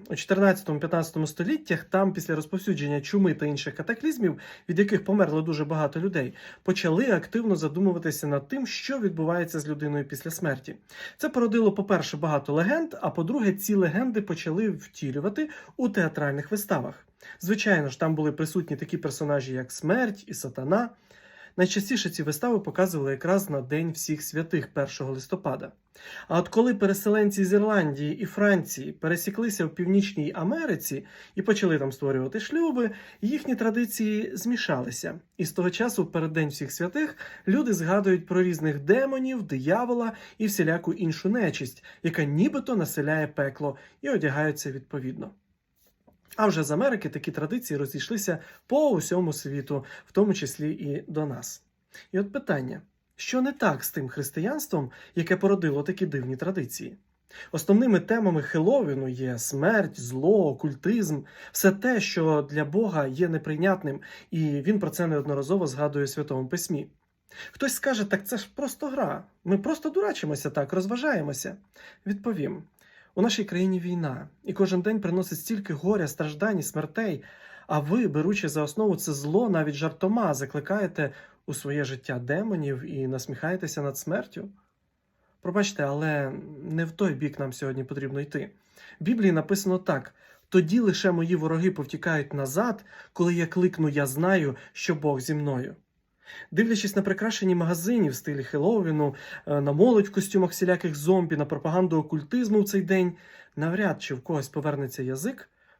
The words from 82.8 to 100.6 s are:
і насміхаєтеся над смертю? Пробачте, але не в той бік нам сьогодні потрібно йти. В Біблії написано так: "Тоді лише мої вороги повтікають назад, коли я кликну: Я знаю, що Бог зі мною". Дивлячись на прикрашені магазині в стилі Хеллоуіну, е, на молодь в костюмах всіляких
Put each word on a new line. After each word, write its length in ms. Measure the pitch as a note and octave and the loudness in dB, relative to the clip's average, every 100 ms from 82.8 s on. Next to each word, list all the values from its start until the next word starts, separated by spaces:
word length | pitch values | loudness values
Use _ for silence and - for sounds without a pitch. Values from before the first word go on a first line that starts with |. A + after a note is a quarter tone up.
і 260 | D3 C#3 C3 | -6 -6 -4
насміхаєтеся 720 | C3 - C3 D#3 F#3 E3 - | -4 -6 -6 -4 -4 -4 -4
над 160 | C#3+ C3+ | -6 -6
смертю? 520 | - G3+ - - G3+ - _ _ _ _ _ _ _ _ | -4 -4 -6 -12 -14 -16 _ _ _ _ _ _ _ _
Пробачте, 420 | F3 G3 G3 - | -2 0 0 0
але 480 | C#3+ C#3+ D#3 D3 C3+ C3+ - D3+ | -2 0 0 0 -2 -6 -12 -12
не 220 | - D#3+ E3 | -4 -2 -2
в 60 | |
той 220 | - G3 | 0 0
бік 260 | C3+ D3 D3 | 0 -4 -4
нам 140 | C3+ | -6
сьогодні 300 | B2 C#3 C3 | -4 -6 -4
потрібно 380 | C3 C#3 C#3 C#3 | -6 -6 -4 -6
йти. 280 | D3 D3 - _ _ - - - | -6 -6 -8 _ _ -20 -20 -4
В 40 | |
Біблії 280 | E3 A#3 G3 | 0 4 6
написано 460 | D#3+ D#3 G3 G3 F#3 | 4 2 0 2 0
так: 380 | F#3 C#3 - _ - _ - | 0 -2 -4 _ -20 _ 2
"Тоді 300 | F#3 D#3+ A3+ | 4 6 4
лише 320 | A3 - F#3+ | 4 4 2
мої 240 | E3+ E3 E3+ | 2 2 0
вороги 360 | D#3+ D#3+ F3+ | 2 2 2
повтікають 640 | F3+ C#3+ D#3 F3 D#3 C#3+ | 0 -6 -4 -2 0 -2
назад, 520 | C#3+ C3+ D3 A#3+ A3 - - - | -4 -2 0 0 -2 -8 -20 -10
коли 200 | - F3 | 0 2
я 140 | E3+ E3 | 2 0
кликну: 420 | F3+ F3+ F#3 D3+ | 4 2 4 2
Я 160 | C#3+ C#3 | 2 0
знаю, 500 | C#3 F3+ F#3+ C#3+ B2 - | 2 4 4 2 -4 -12
що 220 | - - D#3+ | -6 -2 0
Бог 240 | D3+ C3+ | 2 0
зі 140 | C3 | 0
мною". 420 | D3+ D3 B2+ C3 - _ _ _ _ - - - | -2 0 -2 -4 -10 _ _ _ _ -20 -18 -6
Дивлячись 440 | D#3+ A3+ G#3+ G3 G3 | 0 2 2 0 0
на 60 | |
прикрашені 540 | G3+ F#3+ A3 - F#3+ F3 | 0 0 -2 0 2 2
магазині 540 | E3 E3+ F#3 A#3+ D#3+ | 2 0 2 2 2
в 60 | B2 | 0
стилі 280 | - C#3+ | -4 -6
Хеллоуіну, 720 | C3 D3 E3+ A3+ E3+ D3+ D3 C#3+ - - - | -2 0 2 2 2 2 0 -2 -12 -10 -2
е, 140 | D3 | 0
на 100 | C#3+ | 2
молодь 360 | D3 A#3 A3 G3 | 6 8 6 4
в 40 | |
костюмах 400 | G3+ G3 G3 F3+ | 0 0 2 2
всіляких 440 | - | 2